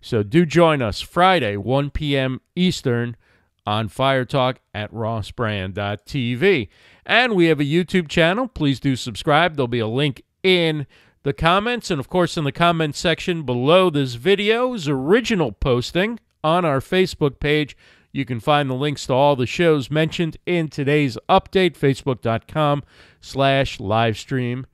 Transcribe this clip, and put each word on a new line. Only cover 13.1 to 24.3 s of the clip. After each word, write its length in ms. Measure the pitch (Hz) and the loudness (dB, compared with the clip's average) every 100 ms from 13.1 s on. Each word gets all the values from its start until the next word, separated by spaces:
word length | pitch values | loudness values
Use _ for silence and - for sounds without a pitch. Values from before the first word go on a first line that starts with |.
| 160 - 170 | -2 -2 -6
below 480 | 139 123 131 175 185 | -4 -2 4 4 4
this 240 | 147 135 | 2 -2
video's 720 | 120 135 196 208 226 254 240 147 | -2 0 0 2 0 0 -4 -4
original 640 | 139 135 220 226 220 139 | -2 2 2 2 0 -2
posting 680 | 101 147 123 120 170 208 233 _ _ | -2 0 0 0 -2 -2 -4 _ _
on 200 | 156 170 | 0 0
our 140 | 170 135 | 2 0
Facebook 600 | - 185 185 - 147 123 | 0 0 0 0 -4 -2
page, 360 | 147 151 151 - _ _ _ | -2 0 -2 -8 _ _ _
you 120 | 139 | -8
can 140 | 127 120 | -6 -4
find 320 | 107 147 143 | 0 0 0
the 40 | |
links 300 | 127 143 139 - | -2 -4 -4 -2
to 60 | |
all 220 | 127 143 | 2 4
the 100 | 143 | 2
shows 460 | 123 - 170 151 123 | 0 0 2 2 0
mentioned 460 | 147 160 - 170 - - | 0 -2 -2 -6 -6 -4
in 220 | 175 160 | -2 -2
today's 500 | - 135 151 143 110 _ | -4 0 2 0 -4 _
update, 480 | 190 - 196 185 - | 2 2 0 0 2
facebook 440 | 143 135 - 123 | 0 0 -2 -4
dot 260 | 117 113 _ | -2 -4 _
com 380 | 160 151 143 - _ - _ | -2 0 0 -4 _ -20 _
slash 580 | - 131 135 135 135 - | -12 -2 2 2 0 -4
livestream 840 | 98 110 117 107 - | -2 0 0 -2 -4